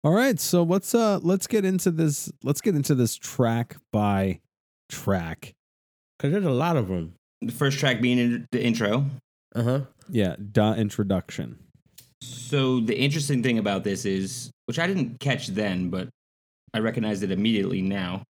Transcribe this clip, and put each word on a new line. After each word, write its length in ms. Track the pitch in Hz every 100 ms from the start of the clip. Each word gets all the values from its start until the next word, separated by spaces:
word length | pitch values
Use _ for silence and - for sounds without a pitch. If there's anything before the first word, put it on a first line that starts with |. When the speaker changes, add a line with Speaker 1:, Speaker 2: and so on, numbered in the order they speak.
Speaker 1:
All 100 | 147
right. 280 | 190 262 196
So 220 | - 180
let's, 300 | 170 190 -
uh, 260 | 233 220 196
let's 240 | 165 190 -
get 180 | 220
into 260 | 190 185 185
this. 400 | 160 160 143 - -
Let's 180 | - 143
get 120 | 226
into 200 | 156 139 135
this 180 | 117 -
track 600 | - - 120 117 117 - _
by 480 | 107 104 98 98 85 _ _ _ _ _
track. 640 | - - 95 82 80 - _ _ _ _ _ _ _
Speaker 2:
'Cause 140 | 139
there's 120 | 190 180
a 40 |
lot 260 | 123 165 160
of 140 | 95
'em. 220 | 90 82 - _ _
Speaker 3:
The 100 | 110
first 260 | 113 143 139
track 220 | 139 107
being 180 | 123 123
in 280 | 120 120 -
the 140 | 123
intro. 420 | 120 113 104 117 139 135 _ _ _
Speaker 2:
Uh-huh. 280 | 117 117 135 135 _ -
Speaker 1:
Yeah. 280 | 123 95 69 101
Da 220 | 104 107
introduction. 840 | 107 104 - 98 95 - - 60 - - _ _ - - _
Speaker 3:
So 600 | - - - 143 131 127
the 160 | 113 113
interesting 440 | 143 156 143 135
thing 160 | 123 113
about 260 | 104 98
this 200 | 98 95
is, 460 | 101 95 95 - - - -
which 120 | 139
I 80 | 175
didn't 340 | 190 117 -
catch 280 | 143 123 -
then, 420 | 98 104 90 90
but 180 | 92 87 _ _ _ _ _ _
I 40 | 110
recognized 440 | 113 113 107 101
it 80 | 98
immediately 520 | 95 107 107 95 95
now. 400 | 95 98 90 92